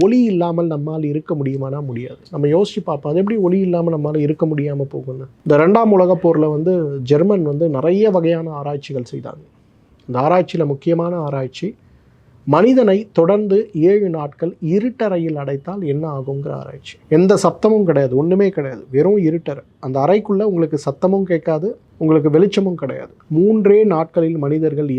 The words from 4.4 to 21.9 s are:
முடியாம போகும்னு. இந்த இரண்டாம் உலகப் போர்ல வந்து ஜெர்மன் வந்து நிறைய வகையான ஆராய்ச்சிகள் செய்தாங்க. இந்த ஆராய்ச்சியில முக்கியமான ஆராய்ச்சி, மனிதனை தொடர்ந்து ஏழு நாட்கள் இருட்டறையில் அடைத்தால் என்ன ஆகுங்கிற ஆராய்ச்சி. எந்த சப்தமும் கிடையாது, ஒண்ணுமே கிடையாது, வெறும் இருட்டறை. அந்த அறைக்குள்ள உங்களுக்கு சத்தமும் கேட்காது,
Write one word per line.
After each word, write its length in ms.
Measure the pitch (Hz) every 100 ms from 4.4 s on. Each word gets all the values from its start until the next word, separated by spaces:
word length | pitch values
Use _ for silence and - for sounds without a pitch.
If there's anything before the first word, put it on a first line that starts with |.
| 160
முடியாம 340 | 147 147 143 139
போகும்னு. 320 | 143 131 135 135 _ -
இந்த 80 | 147
இரண்டாம் 340 | 165 226 226 190
உலகப் 260 | 180 180
போர்ல 260 | 175 156 151
வந்து 220 | 151 165 180 151 139 127
ஜெர்மன் 340 | 147 190 202 151
வந்து 180 | 143 165 131
நிறைய 340 | 156 196 220 185
வகையான 380 | 165 170 165 147
ஆராய்ச்சிகள் 500 | 143 143 - 135 120
செய்தாங்க. 320 | 139 120 151 - _ _ _ _ _ -
இந்த 100 | 123 147
ஆராய்ச்சியில 400 | 185 180 175 151
முக்கியமான 480 | 139 170 170 170 175 147
ஆராய்ச்சி, 440 | 139 127 - 185 - _ _ _ _ _ _ -
மனிதனை 500 | 151 226 262 214 196 220 -
தொடர்ந்து 400 | 165 208 208 196 220 156 170
ஏழு 180 | 208 196 160
நாட்கள் 400 | 147 - 165 - 160 196
இருட்டறையில் 640 | 240 240 214 175 165 147
அடைத்தால் 400 | 139 139 156 202 160
என்ன 120 | 143 160 139
ஆகுங்கிற 340 | 131 139 147 135
ஆராய்ச்சி. 340 | 135 139 - - - 160
எந்த 180 | 190 196 180
சப்தமும் 420 | - 214 220 185
கிடையாது, 260 | 143 131 127
ஒண்ணுமே 260 | 165 190 196 175
கிடையாது, 240 | 139 123 - 131
வெறும் 260 | 175 208 156
இருட்டறை. 380 | 165 160 139 - _ 135
அந்த 100 | 135 147
அறைக்குள்ள 380 | 208 214 196 214
உங்களுக்கு 260 | 175 156 151 -
சத்தமும் 420 | 135 190 196 185
கேட்காது, 340 | 170 - 156 196 - _